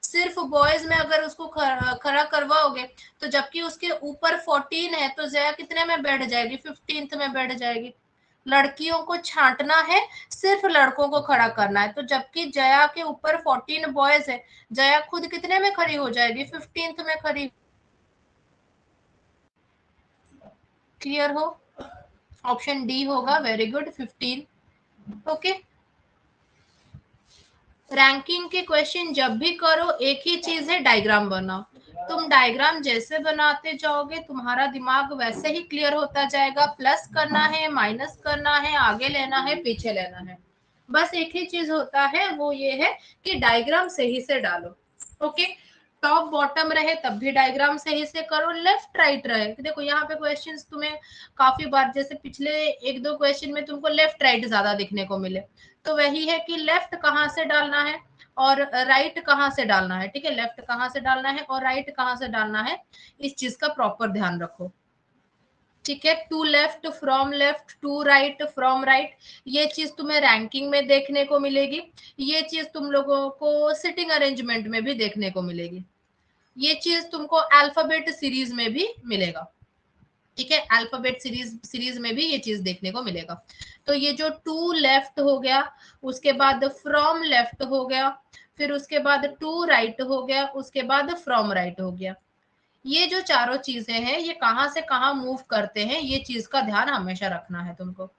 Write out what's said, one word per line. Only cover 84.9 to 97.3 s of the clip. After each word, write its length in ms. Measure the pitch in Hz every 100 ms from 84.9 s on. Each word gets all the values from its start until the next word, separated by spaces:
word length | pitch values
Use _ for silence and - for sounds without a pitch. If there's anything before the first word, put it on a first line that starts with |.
| 269 277 -
हो 180 | 285 269
गया, 260 | 262 269 302 - - _
उसके 280 | 262 254 285
बाद 300 | 254 277 269 269 -
from 480 | 302 294 302 330 320
left 380 | 247 240 - 254
हो 180 | 269 254
गया, 220 | 262 269 277 _ - _ _
फिर 140 | 285
उसके 260 | 285 - 302
बाद 240 | 277 277 285 -
to 220 | 311 330 339
right 320 | 262 220 226
हो 200 | 254 269
गया, 220 | 247 269 277
उसके 360 | 269 269 269
बाद 320 | 247 277 285 349
from 360 | - 240 208
right 260 | 190 180 180
हो 100 | 185
गया, 220 | 180 185 190 _ _ _ _ _ _
ये 220 | 262 302 359
जो 140 | 370
चारों 360 | 370 277 240 269
चीजें 360 | 269 240 220
हैं 240 | 226 240 302
ये 140 | 339
कहाँ 340 | 330 240 226 285
से 120 | 285
कहाँ 300 | 311 262 262
move 240 | 277 254 254 -
करते 340 | 214 202 214
हैं, 140 | 208 302
ये 180 | 285 269
चीज 280 | 269 240 214
का 140 | 269
ध्यान 280 | 220 208 262
हमेशा 400 | 262 185 185
रखना 340 | 196